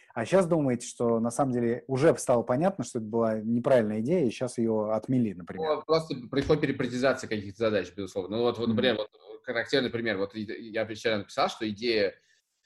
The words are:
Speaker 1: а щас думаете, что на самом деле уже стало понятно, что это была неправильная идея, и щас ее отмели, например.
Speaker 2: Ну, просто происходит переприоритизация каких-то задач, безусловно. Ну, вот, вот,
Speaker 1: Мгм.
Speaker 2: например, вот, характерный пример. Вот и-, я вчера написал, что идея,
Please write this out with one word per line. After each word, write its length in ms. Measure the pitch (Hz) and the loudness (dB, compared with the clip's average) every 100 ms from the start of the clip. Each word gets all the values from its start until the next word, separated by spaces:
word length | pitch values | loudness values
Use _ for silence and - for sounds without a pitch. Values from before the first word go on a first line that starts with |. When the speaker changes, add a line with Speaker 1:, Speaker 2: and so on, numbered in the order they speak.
| - | -12
Speaker 1:
а 120 | - 110 | -8 2
щас 180 | 185 175 | 2 4
думаете, 400 | 165 143 120 - | 2 2 0 -4
что 320 | - 120 113 | -2 0 2
на 120 | 113 | 0
самом 220 | - 135 | 0 0
деле 320 | 123 117 120 - | 0 0 -2 -2
уже 280 | 131 160 - | 4 4 4
стало 240 | - 120 | 2 2
понятно, 420 | - 127 180 190 | 2 2 0 0
что 140 | 127 123 | -6 -6
это 100 | 107 | -2
была 280 | 117 113 110 | 0 0 0
неправильная 600 | 107 120 123 131 107 107 | -2 0 4 4 4 0
идея, 260 | 117 185 127 | 0 2 2
и 40 | |
щас 280 | - 127 - | 0 -4 0
ее 320 | 113 110 107 | 0 0 0
отмели, 420 | 110 - 131 113 | -2 0 0 0
например. 340 | 90 87 92 156 147 | -2 -10 -4 -2 -2
Speaker 2:
Ну, 60 | 147 | 0
просто 280 | 160 160 135 110 | 0 0 -8 -4
происходит 300 | 135 139 160 | -2 2 2
переприоритизация 640 | 139 135 123 123 131 127 107 | 2 -2 -4 0 0 0 -4
каких-то 320 | 107 101 98 | -6 -6 -2
задач, 320 | 113 104 87 - | 0 0 -2 -8
безусловно. 400 | 95 98 90 107 | -8 -8 -6 0
Ну, 60 | |
вот, 160 | 120 110 | 0 0
вот, 80 | 117 | 0
Speaker 1:
Мгм. 100 | 107 | 2
Speaker 2:
например, 200 | 127 107 | 2 0
вот, 100 | 107 - - 110 | -4 -12 -20 -14
характерный 440 | - 117 110 139 120 | -6 -6 0 0 0
пример. 300 | 117 117 98 | -2 -2 -2
Вот 160 | 98 | -4
и-, 80 | 110 104 - 113 | -6 -8 -10 -6
я 140 | 107 110 | -6 -4
вчера 300 | 107 117 107 | -4 -2 -2
написал, 320 | - - 143 | -2 -2 -2
что 180 | - 110 | -2 -6
идея, 420 | 101 120 110 95 - _ _ _ _ | -2 0 2 0 -2 _ _ _ _